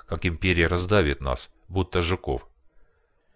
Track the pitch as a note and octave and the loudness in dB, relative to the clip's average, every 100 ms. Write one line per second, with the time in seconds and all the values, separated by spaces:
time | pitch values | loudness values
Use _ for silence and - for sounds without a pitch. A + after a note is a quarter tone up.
0 | - E2 F#2 D#2+ F#2 E2+ E2 F2+ F#2 G#2 | -8 -4 -4 -2 0 2 2 2 2 2
1 | D2+ C2+ C2+ - - _ - F#2 F2+ F#2 | 2 0 -4 -4 -6 _ -8 -4 -2 0
2 | E2+ F2+ - C2+ - _ - - - _ | 0 -2 -2 -6 -6 _ -20 -20 -20 _
3 | _ _ _ | _ _ _